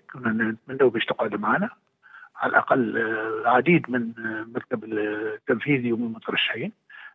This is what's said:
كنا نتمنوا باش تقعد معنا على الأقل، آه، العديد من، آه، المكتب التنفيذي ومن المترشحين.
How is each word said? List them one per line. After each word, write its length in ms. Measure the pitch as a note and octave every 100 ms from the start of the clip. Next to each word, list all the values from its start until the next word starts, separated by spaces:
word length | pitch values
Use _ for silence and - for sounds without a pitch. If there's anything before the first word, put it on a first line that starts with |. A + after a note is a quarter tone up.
| -
كنا 180 | C3+ B2
نتمنوا 600 | A2 A2 A2 - C3+ C3
باش 140 | A2
تقعد 300 | - - A2+
معنا 360 | G#2 A2+ C#3 G#3 - _ _ - - - -
على 140 | -
الأقل، 480 | - - D3 A2 A2
آه، 420 | A2+ - - -
العديد 480 | A#2+ B2 C3+ E3+ -
من، 220 | B2 A2+ A2+
آه، 240 | A2 A2
المكتب 420 | A2+ A#2+ - A2+
التنفيذي 1080 | G#2+ G#2+ G#2+ G#2+ A2 G#2+ - A#2 C#3 C#3 A#2+
ومن 120 | A2+
المترشحين. 680 | A#2 A2+ - - - A2+ F3+ - _ - -